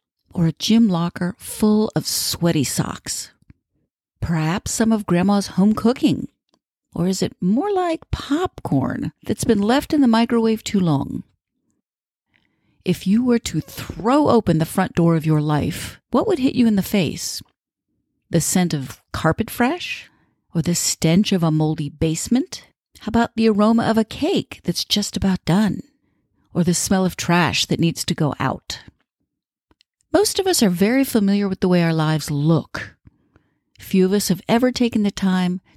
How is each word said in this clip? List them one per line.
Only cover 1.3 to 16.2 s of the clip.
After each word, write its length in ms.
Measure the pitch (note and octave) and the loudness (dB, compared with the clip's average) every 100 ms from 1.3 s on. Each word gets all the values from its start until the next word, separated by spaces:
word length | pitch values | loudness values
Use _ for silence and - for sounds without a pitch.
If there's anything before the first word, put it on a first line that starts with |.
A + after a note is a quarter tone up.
| - | -8
full 540 | - - G#3+ G#3+ G#3+ D#3 | -14 -2 2 2 0 -2
of 120 | - | -4
sweaty 560 | - - - E3+ D#3 | -6 -4 -2 0 0
socks? 680 | B2 - - - - - - _ _ _ _ _ _ _ _ - | 0 -2 -4 -6 -10 -12 -12 _ _ _ _ _ _ _ _ -10
Perhaps 500 | - E3 D#3 G3+ - | -4 -2 -2 -4 -6
some 220 | - A3+ | 0 2
of 120 | A3 - | 0 0
Grandma's 420 | F3 G3 G3+ - | 2 2 2 0
home 260 | - G#3 | 2 2
cooking? 560 | G#3 A#3 C4 C#4 C#3 - _ _ _ _ _ _ - | 4 0 2 0 0 -6 _ _ _ _ _ _ -4
Or 100 | F3+ | -2
is 140 | F#3+ | -2
it 140 | - - | -4 -2
more 300 | F3+ A#3 G4+ | 0 0 0
like 380 | F#4+ F4 D#4+ - | -2 -2 -4 -6
popcorn 1000 | - - D4 F#4 - - C3+ - - - _ - | -10 -4 -2 -2 -6 -2 -2 -2 -6 -8 _ -6
that's 180 | G#3+ | -4
been 180 | - G#3 | 0 0
left 320 | G#3 C4+ - | 2 0 2
in 80 | D4+ | 2
the 60 | B3 | 4
microwave 560 | A3 A#3 A#3 A3+ A3 | 4 2 2 0 -2
too 160 | - G3 | -2 0
long? 440 | F3 C#3 - - - _ _ _ _ _ _ _ _ _ _ _ _ _ _ _ F#3 | 2 0 -2 -8 -12 _ _ _ _ _ _ _ _ _ _ _ _ _ _ _ -4
If 200 | E3+ F#3 | -2 2
you 180 | A3 | 2
were 160 | B3+ A#3 | 2 0
to 200 | - D#3 | 0 -6
throw 680 | - - - - G#3 C#4+ C#4+ | -6 -14 -14 -6 0 2 4
open 280 | A#3 F3+ D#3+ | 4 2 0
the 80 | E3 | 0
front 300 | - F#3 - | -2 -2 2
door 200 | E3+ E3 | 2 2
of 100 | D#3 | 2
your 160 | D3+ | 0
life, 580 | D3+ D3 C#3+ F3+ - - - | 2 0 -2 -6 -12 -16 -4
what 140 | B3+ | -2